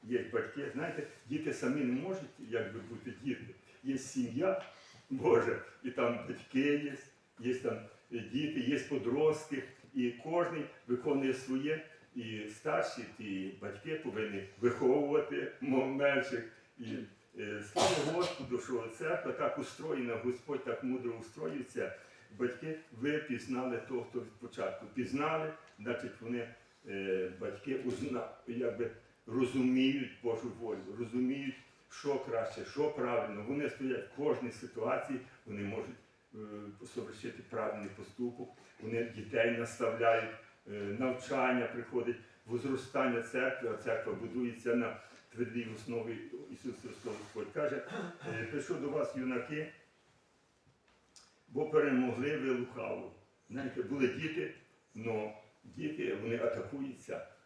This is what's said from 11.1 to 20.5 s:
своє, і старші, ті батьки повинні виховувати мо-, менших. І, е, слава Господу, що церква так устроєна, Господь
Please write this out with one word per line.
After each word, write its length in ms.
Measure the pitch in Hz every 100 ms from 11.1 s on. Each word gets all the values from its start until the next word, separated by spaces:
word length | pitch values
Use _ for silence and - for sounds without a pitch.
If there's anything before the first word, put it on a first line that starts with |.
| 139 135
своє, 520 | 127 - 131 147 156 156 - -
і 340 | 127 113 107 107
старші, 540 | - 151 - - 123 107 -
ті 360 | 107 95 95 -
батьки 340 | 101 98 160
повинні 540 | 151 117 104 107 98 98 -
виховувати 920 | 120 - 135 147 143 151 143 143 139 -
мо-, 260 | 143 131 135
менших. 580 | 139 143 135 127 120 113 - - -
І, 60 | 113 - 110 - _ -
е, 240 | 202 104 -
слава 240 | - - - 143
Господу, 460 | 170 175 - 117 120
що 300 | - 123 113 -
церква 340 | 156 175 135
так 260 | 120 143 -
устроєна, 580 | 131 - 151 143 120 110
Господь 480 | 123 123 -